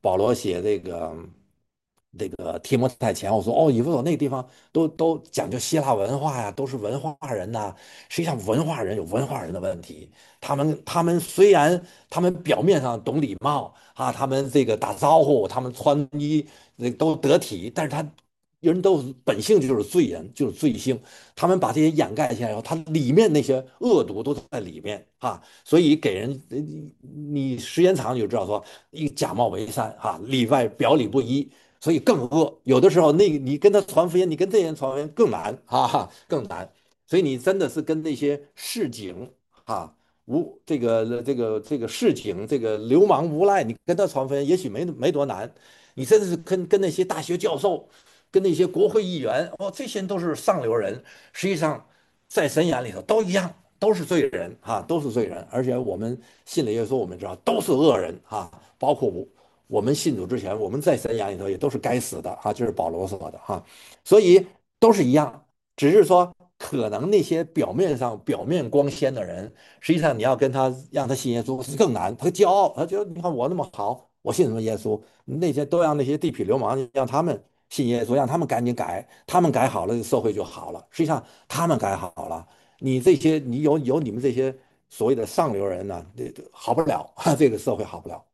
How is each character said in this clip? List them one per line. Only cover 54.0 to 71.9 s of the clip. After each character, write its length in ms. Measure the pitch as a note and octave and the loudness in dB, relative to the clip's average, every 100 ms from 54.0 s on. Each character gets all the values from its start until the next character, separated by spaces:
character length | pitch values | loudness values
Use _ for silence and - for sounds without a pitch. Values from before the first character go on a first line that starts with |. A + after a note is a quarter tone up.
罪 180 | D3 F3 | 0 0
人 340 | - F2+ F2 - | 0 -2 -8 -12
啊， 220 | - A2 F2+ | -6 -6 -2
都 100 | E3 | -4
是 100 | C#3+ | -2
罪 160 | A2+ G#2 | -2 -2
人。 200 | F2 - | -4 -6
而 100 | A#2+ | -4
且 140 | C3 B2 | -2 -2
我 180 | A#2+ F#2 | -4 -4
们 220 | A2 B2+ - _ | -6 -8 -12 _
信 200 | - - | -8 -4
了 80 | B2+ | -2
耶 120 | A2 | -2
稣， 120 | G#2+ C3 | -2 -2
我 100 | F#2+ | -4
们 100 | F2+ | -8
知 80 | |
道 120 | F#2+ F#2 | -12 -4
都 160 | - A#3 | -2 -2
是 100 | E3 | 2
恶 260 | C3+ D#3 A2+ | 4 4 4
人 220 | E2+ F2+ _ | 0 -8 _
啊， 240 | G#2+ F2 - _ _ | -8 -8 -16 _ _
包 160 | - | -2
括 160 | D3 A#2+ | 0 0
我， 160 | F2+ - _ _ _ _ | -4 -12 _ _ _ _
我 120 | G#2+ | -2
们 140 | G#2+ | 0
信 220 | D3 F3 A#2 | 0 0 -2
主 100 | - | -4
之 140 | B2 | -6
前， 180 | F#2+ G#2+ | -4 -4
我 100 | G2+ | -4
们 120 | B2 | -2
在 160 | D3+ D3+ | 0 0
神 200 | - A#2 | 0 -4
眼 160 | G2+ | -4
里 40 | F#2+ | -6
头 120 | G2 | -6
也 80 | F#2+ | -2
都 140 | D3 | -2
是 80 | C3 | -2
该 220 | - B2 | -2 -2
死 200 | A#2 F2 | -4 -10
的 80 | E2 - | -10 -6
啊， 100 | G#2+ | -6
就 140 | G#2+ A#2 | -2 -4
是 60 | |
保 160 | - E2+ | -2 -4
罗 180 | E2 F#2+ | -4 -6
说 100 | G2 D#2 | -8 -12
的 80 | - | -16
哈。 240 | - F#2+ - - - - | -8 -8 -8 -20 -20 -20
所 160 | - G#3 | 4 6
以 240 | G3 F#3 F#3 - _ _ | 8 6 6 -14 _ _
都 120 | A3+ | 6
是 120 | G3+ | 6
一 80 | C3 | 6
样， 320 | C#3+ D3 - _ _ _ - | 4 2 -6 _ _ _ 0
只 160 | C#3+ | 6
是 100 | G3 | 6
说 320 | F3+ F3+ D#3 - _ _ | 8 6 4 -4 _ _
可 300 | - C#3+ A2 | -8 -4 -2
能 200 | G#2 D#3 | -2 2
那 140 | G#3 | 2
些 220 | D3+ E3 | 2 -2
表 280 | D#3+ - - | -2 -2 -2
面 240 | A2+ F#3 C3+ | 0 0 0
上， 220 | B2 G#2+ | -4 -6
表 180 | - - | -6 -4
面 260 | A2 F3 B2 | -2 -2 0
光 220 | C#3+ C#3 | 2 0
鲜 240 | C3+ C3+ | 0 -2
的 80 | C3 | -2
人， 280 | F#2 F2 G#2 _ - _ | -8 -8 -12 _ -20 _
实 140 | - | -2
际 80 | E3 | 0
上 180 | D#3 A#2 | 2 0
你 60 | |
要 100 | A#2 | 0
跟 160 | C3 C3+ | 2 2
他， 240 | C3 C3 B2+ C3 | 2 0 -2 -8
让 160 | C#3+ C3 | -6 -2
他 80 | |
信 180 | C3 C3 | -4 -2
耶 80 | A#2 | -2
稣 220 | A2+ C3 | -2 -6
是 140 | B2 C#3+ | -6 0
更 160 | G3+ | 2